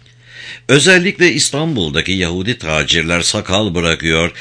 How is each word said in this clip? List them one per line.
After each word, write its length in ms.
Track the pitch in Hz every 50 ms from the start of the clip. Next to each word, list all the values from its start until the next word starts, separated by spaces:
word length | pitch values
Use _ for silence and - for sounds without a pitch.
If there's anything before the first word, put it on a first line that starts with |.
| - - - - - - - - - - - - - -
Özellikle 640 | 127 147 147 185 185 180 175 202 196 - 175 175 135
İstanbul'daki 800 | 151 135 - - 139 156 165 160 117 87 78 69 82 80 -
Yahudi 460 | 92 95 90 82 85 92 92 104 127 -
tacirler 640 | - 80 78 78 76 71 - 87 80 80 87 87
sakal 540 | 82 - - 104 98 - 92 98 110 104 85
bırakıyor, 560 | 87 85 82 82 78 - 82 80 80 85 87 - -